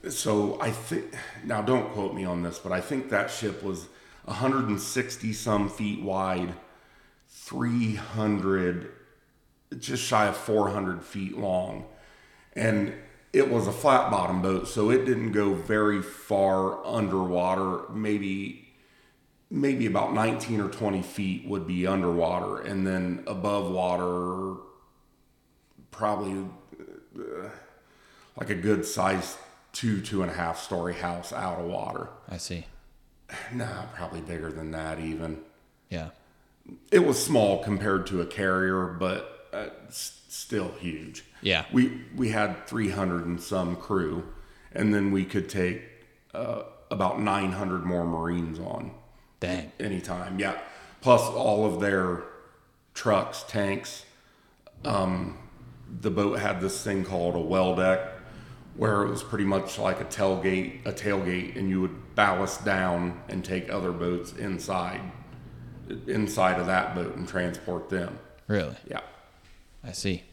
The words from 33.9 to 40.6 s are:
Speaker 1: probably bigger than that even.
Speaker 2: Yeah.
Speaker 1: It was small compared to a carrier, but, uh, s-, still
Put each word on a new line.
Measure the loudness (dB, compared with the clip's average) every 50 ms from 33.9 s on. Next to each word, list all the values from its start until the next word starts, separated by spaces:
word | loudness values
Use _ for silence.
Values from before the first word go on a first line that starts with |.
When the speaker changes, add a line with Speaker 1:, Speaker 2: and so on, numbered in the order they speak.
| -10
Speaker 1:
probably | -10 -8 -8 -8 -10
bigger | -8 -6 -6 -6 -6 -8
than | -8 -8 -8 -8
that | -6 -6 -6 -6 -6 -6
even. | -6 -6 -6 -4 -4 -6 -6 -8 -12 -20 _ _ _ _ _ _ _ _
Speaker 2:
Yeah. | -8 -8 -8 -8 -14 -18 _ _ _ _ _ _ _ _ _ -20 -20 -20 _ 6
Speaker 1:
It | 6 6 8
was | 6 4 2 2
small | 4 6 6 8 6 6 4 2
compared | 0 0 0 2 2 2 2 2
to | 0 -2 -2
a | -2
carrier, | -2 -2 0 2 2 4 4 4 4 2 2 0
but, | -2 -2 0 0 0 0 -2 -4 -10 -14 -18 -14 -10 -8
uh, | -8 -8 -8 -12 -16 -18
s-, | -12 -10 -8 -8 -10 -10 -16 -18
still | -14 -12 -12 -8 -2 -2 -2